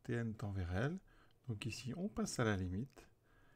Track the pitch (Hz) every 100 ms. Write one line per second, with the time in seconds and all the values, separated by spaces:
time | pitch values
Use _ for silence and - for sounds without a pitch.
0 | - 120 117 104 104 98 87 92 131 190
1 | - - - - - 107 117 - 127 170
2 | 196 - 208 - 113 101 92 92 135 -
3 | - - _ - -